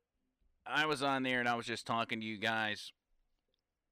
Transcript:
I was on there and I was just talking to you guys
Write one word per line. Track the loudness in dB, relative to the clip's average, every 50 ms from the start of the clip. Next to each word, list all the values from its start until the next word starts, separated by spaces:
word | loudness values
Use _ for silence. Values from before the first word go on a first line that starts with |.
| _ _ _ _ _ _ _ _ _ _ _ _ -8
I | -2 0 2 2
was | 2 2 2
on | 2 2 2 2 2
there | 2 2 2
and | 2 2
I | 2
was | 0 0
just | -2 -4 -4 -2
talking | 0 0 0 0 0 -2 -4
to | -4
you | -4 -4 -2
guys | 0 0 0 2 0 0 -2 -4 -8 -14 -16 _ _ _ _ _ _ _ _ _ _ _ _ _ _ _ _ _ _ _